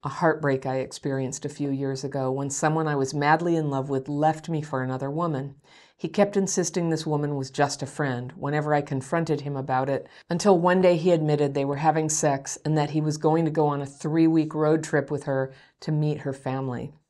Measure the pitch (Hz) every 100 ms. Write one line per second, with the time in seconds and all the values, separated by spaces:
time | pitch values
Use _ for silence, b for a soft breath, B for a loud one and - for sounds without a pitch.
0 | 147 - 170 156 151 135 135 131 135 -
1 | 147 135 131 113 143 - 147 135 135 135
2 | 139 139 131 135 139 135 156 156 156 143
3 | 135 147 143 160 170 165 151 135 139 135
4 | 135 143 156 156 - 160 151 131 127 131
5 | 139 147 170 143 139 - b b b b
6 | 170 185 202 202 190 - 170 185 170 156
7 | 156 151 147 143 135 - 143 - - -
8 | 147 123 127 - 143 151 151 147 143 135
9 | - 170 160 143 139 139 135 131 135 135
10 | - B B 170 208 180 180 180 185 175
11 | 175 170 156 147 147 139 139 143 156 156
12 | 156 156 151 135 - - 151 156 147 151
13 | 151 151 156 160 160 156 151 143 139 -
14 | 151 160 165 160 156 156 151 160 151 151
15 | - 147 143 135 131 B B B - 151
16 | 151 147 139 135 135 131 135 120 147 -